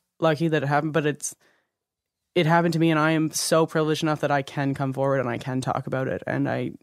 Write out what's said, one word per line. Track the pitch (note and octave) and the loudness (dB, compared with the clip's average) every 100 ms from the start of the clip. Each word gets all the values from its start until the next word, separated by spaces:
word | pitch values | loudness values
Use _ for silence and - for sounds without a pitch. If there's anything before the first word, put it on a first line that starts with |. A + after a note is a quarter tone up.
| _ - | _ -2
lucky | D#3+ D#3 E3 | 0 2 0
that | D#3 | 0
it | C#3 | 0
happened, | D3 D#3 | 0 0
but | D#3 D3 | 0 0
it's, | C#3 - - _ _ _ _ _ _ _ _ _ - | -4 -8 -14 _ _ _ _ _ _ _ _ _ 0
it | D#3 | 4
happened | E3+ E3+ | 4 4
to | E3 | 2
me, | E3 | 2
and | D#3 | 4
I | D#3 | 2
am | D#3+ D#3 | 2 0
so | - - E3 D#3+ | -2 0 2 2
privileged | E3 D#3 D#3 | 0 0 0
enough | D#3+ D3+ | 0 0
that | D3 | 0
I | C#3+ | 0
can | C#3+ - C#3 C#3 | -2 -4 -2 -2
come | C#3 | -4
forward | C3 C#3 C#3 | -2 0 0
and | B2 | 0
I | A#2+ | -4
can | C3+ B2+ | -4 -4
talk | C3 - - | -2 -2 -2
about | C3 C3 | -4 -4
it. | - - | -4 -4
And | C3+ C#3 | -2 -2
I | B2 B2+ - | -2 -6 -8